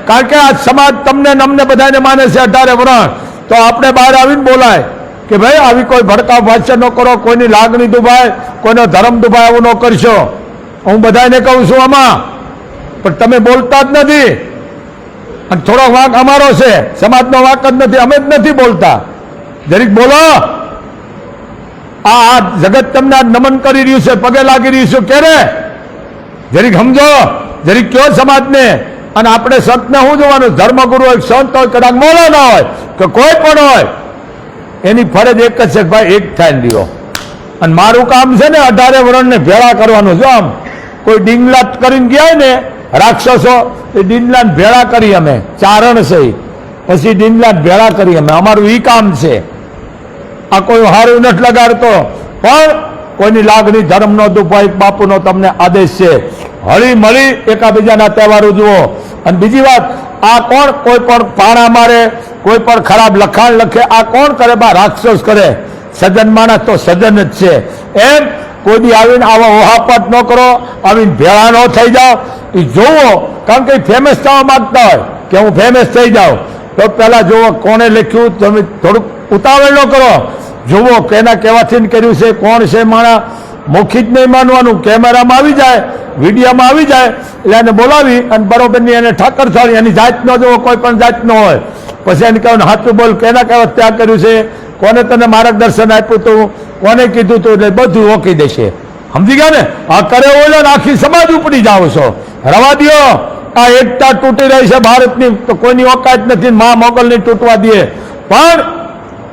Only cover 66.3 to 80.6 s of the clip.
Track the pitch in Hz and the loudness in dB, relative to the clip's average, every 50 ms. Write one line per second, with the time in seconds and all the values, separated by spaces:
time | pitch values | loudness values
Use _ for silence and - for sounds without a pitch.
66.3 | 220 226 226 233 220 185 - 226 202 156 - 180 170 180 233 220 208 208 185 139 | 2 2 2 2 0 0 0 -2 -2 -2 0 -2 0 0 2 2 2 0 0 -2
67.3 | - - 190 180 156 117 - - - - - - - 196 226 269 294 302 285 - | -4 -2 0 0 0 0 -2 -6 -14 -18 -12 -6 -2 0 2 2 2 0 0 -2
68.3 | - - - - - - - 196 220 233 240 240 226 220 226 233 247 247 240 214 | -8 -12 -16 -18 -14 -6 -2 0 0 2 2 2 2 4 4 4 2 2 2 2
69.3 | 220 226 233 220 208 214 214 214 233 226 233 - 240 196 185 190 233 247 240 240 | 2 2 2 2 2 2 2 2 2 0 0 0 0 0 0 0 0 0 0 0
70.3 | 240 247 254 247 240 247 247 - - - - 190 214 226 220 196 139 107 147 175 | 0 2 2 2 0 0 -4 -10 -10 -4 -2 0 0 2 0 0 0 0 0 2
71.3 | 202 214 220 233 233 233 247 226 - 233 233 240 240 254 254 254 233 - - - | 2 4 4 4 2 2 2 2 2 2 0 2 2 2 2 2 2 0 -4 -12
72.3 | - - - - - 180 160 120 113 180 226 294 320 302 277 233 196 151 - - | -16 -18 -12 -6 -4 -4 -2 -2 0 0 2 2 2 2 2 2 0 0 -4 -8
73.3 | - - - - 226 262 254 269 269 226 131 - 220 254 285 294 254 - - 277 | -14 -8 -4 -2 -2 0 0 0 -2 0 0 -2 -2 0 2 0 0 0 0 0
74.3 | 269 277 269 269 269 254 226 - - 254 233 196 160 117 - - - - - - | 0 0 0 0 -2 -4 -4 -2 0 2 2 2 2 0 -2 -8 -14 -16 -8 -4
75.3 | 185 190 214 208 151 170 214 247 247 247 233 - - 240 240 233 208 214 185 151 | -2 0 0 0 0 0 0 2 2 2 0 0 2 2 2 2 2 2 2 2
76.3 | 120 - - - - - - - - - 208 214 - - 226 226 240 226 196 175 | 0 -2 -6 -12 -16 -18 -18 -10 -4 -2 -2 -2 0 0 0 2 2 2 2 2
77.3 | 226 226 226 226 - 226 - 196 220 226 233 226 214 226 202 - - 233 233 233 | 2 2 2 0 0 -2 -2 0 0 2 2 2 2 0 0 0 0 0 0 0
78.3 | - - 202 208 208 214 180 - - - - 175 233 233 - - - - - - | 0 -2 -2 0 0 -2 -2 -4 -6 -4 -2 0 0 -2 -2 -6 -14 -14 -8 -4
79.3 | 202 214 - 269 269 277 285 277 277 285 277 - 277 269 262 240 185 135 - - | -4 -2 0 2 2 2 2 2 2 2 0 2 2 2 2 2 2 0 -2 -6
80.3 | - - - - - - | -12 -16 -16 -18 -18 -12